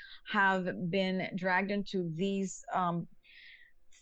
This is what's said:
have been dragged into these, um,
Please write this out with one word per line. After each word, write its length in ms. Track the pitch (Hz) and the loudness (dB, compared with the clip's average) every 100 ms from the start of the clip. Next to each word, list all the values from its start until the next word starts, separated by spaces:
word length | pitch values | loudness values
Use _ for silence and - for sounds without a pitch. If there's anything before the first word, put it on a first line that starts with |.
| - - - | -14 -16 -2
have 580 | 214 196 190 180 101 175 | 2 4 4 0 -2 0
been 380 | 196 190 185 151 185 | 2 2 0 -2 -2
dragged 340 | 185 185 196 | 0 2 2
into 420 | 202 196 190 170 160 | 0 0 -2 -2 0
these, 500 | 196 196 190 - - | 0 0 -2 -6 -4
um, 340 | 175 175 170 - - - - - - - - - - | 0 0 0 -4 -12 -20 -20 -20 -20 -20 -20 -20 0